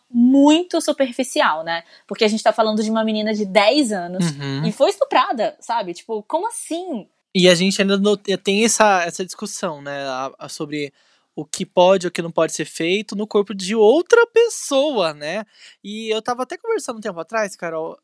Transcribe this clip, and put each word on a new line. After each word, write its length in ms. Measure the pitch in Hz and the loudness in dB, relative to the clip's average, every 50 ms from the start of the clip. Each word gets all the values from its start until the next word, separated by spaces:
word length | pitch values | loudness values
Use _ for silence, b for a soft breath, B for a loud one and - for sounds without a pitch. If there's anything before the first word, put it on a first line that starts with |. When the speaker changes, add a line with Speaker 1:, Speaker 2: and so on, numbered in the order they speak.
| _ _ | _ _
Speaker 1:
muito 680 | 247 240 240 254 269 277 277 294 302 330 359 - - 330 | 2 4 4 6 6 6 8 6 6 4 2 0 -2 -2
superficial, 840 | - - 294 - 269 240 240 - 254 - - 302 277 202 156 160 | -2 -2 -2 -2 -2 -4 -2 -6 -6 -4 0 0 2 2 0 -2
né? 220 | 160 170 170 170 - b b b b | -4 -6 -6 -6 -6 b b b b
Porque 180 | - 208 - 226 | -10 -2 0 0
a 40 | 208 | 0
gente 140 | 214 214 | 0 0
tá 100 | - 226 | 0 0
falando 300 | 214 - 220 220 214 214 | 2 2 0 0 0 -2
de 80 | 214 220 | -2 -2
uma 140 | 226 226 220 | 0 0 0
menina 300 | 220 214 214 214 214 214 | -2 -2 -2 -2 -2 -2
de 100 | 208 208 | -2 -2
dez 480 | 190 185 214 202 214 262 302 285 214 | 2 2 4 4 4 4 4 2 0
anos 320 | 214 185 175 175 180 185 180 165 | -2 -4 -6 -6 -4 -2 -2 -2
Speaker 2:
Uhum. 320 | 143 139 143 139 135 139 156 | -2 -4 -6 -4 -4 -2 -2
Speaker 1:
e 80 | - | -2
foi 180 | 208 - 269 370 | 0 2 2 2
estuprada, 680 | 403 - 539 - 381 277 269 392 349 226 202 - - _ | 2 0 -2 0 2 2 2 2 0 -2 -2 -2 -4 _
sabe? 340 | - - 226 233 202 180 170 | -8 -4 -4 -4 -4 -6 -8
Tipo, 280 | - - - 226 214 | -12 -10 -8 -8 -8
como 260 | 208 - - 320 392 466 | -6 -4 -4 -4 -4 -4
assim? 580 | 466 - - - 302 339 370 370 294 214 165 _ _ _ _ _ - | -8 -8 -10 -8 -8 -8 -6 -6 -8 -10 -10 _ _ _ _ _ 0
Speaker 2:
E 140 | 190 175 180 | 4 4 4
a 60 | 180 | 4
gente 260 | 165 185 196 190 - | 4 2 0 0 0
ainda 180 | 196 196 202 196 | 0 0 0 2
não, 180 | 196 208 208 | 2 0 0
tem 480 | 196 - - 190 180 - 202 196 202 226 | 0 -2 -4 -4 -4 -2 -2 0 0 2
essa, 400 | 220 - - 220 208 196 180 170 | 2 4 4 4 4 4 2 0
essa 200 | 170 - - 190 | -2 -6 -8 -10
discussão, 580 | 175 - - 214 202 - - - 180 151 143 | -10 -10 -12 -12 -10 -8 -6 -6 -8 -8 -8
né? 220 | 143 143 143 139 139 | -10 -10 -8 -8 -8
A, 260 | 135 131 131 135 135 - - | -6 -6 -6 -8 -8 -10 -12
a, 100 | 151 143 | -16 -14
sobre 440 | - - 160 147 147 151 143 139 _ _ _ _ _ _ _ _ - | -10 -10 -10 -8 -8 -8 -8 -10 _ _ _ _ _ _ _ _ -12
o 100 | - 151 | -12 -10
que 200 | - - - 190 | -8 -8 -8 -8
pode 420 | - - 185 175 185 196 190 170 | -2 2 4 6 6 6 4 0
ou 20 | 175 | -4
o 40 | |
que 100 | - - | -6 -6
não 80 | 170 170 | -6 -4
pode 220 | - 175 160 156 | 0 0 0 0
ser 140 | - - 156 | -2 -6 -8
feito 500 | - - - 160 170 185 214 208 - 214 | -8 -6 -4 -2 0 0 -2 -4 -6 -8
no 100 | 196 214 | -8 -6
corpo 280 | 214 - 208 202 - 220 | 0 0 0 0 0 -4
de 200 | 196 185 180 226 | -8 -6 -2 2
outra 520 | 226 214 208 262 330 359 - 466 466 466 | 6 6 6 6 6 4 4 4 4 4
pessoa, 880 | 466 - 453 466 453 - - - - 277 269 277 311 277 220 175 160 147 | 4 4 2 2 2 0 -6 -6 -2 0 0 0 2 0 0 0 -2 -2
né? 300 | 147 147 151 175 214 214 b b b b b b b | -6 -8 -6 -6 -6 -8 b b b b b b b
E 300 | - 202 208 220 226 220 | -14 -12 -10 -8 -4 -4
eu 80 | 214 220 | -4 -4
tava 220 | 220 - 247 240 | -2 -4 -4 -4
até 160 | 254 - 339 - | -6 -8 -8 -10
conversando 400 | - 466 453 349 - - 240 220 | -4 -4 -4 -4 -4 -8 -10 -8
um 20 | |
tempo 180 | 208 214 180 165 | -8 -10 -8 -8
atrás, 380 | 165 - 220 226 214 190 - | -10 -6 -4 -4 -4 -4 -8
Carol, 420 | - 185 170 160 160 160 165 - _ | -10 -10 -8 -8 -6 -8 -8 -12 _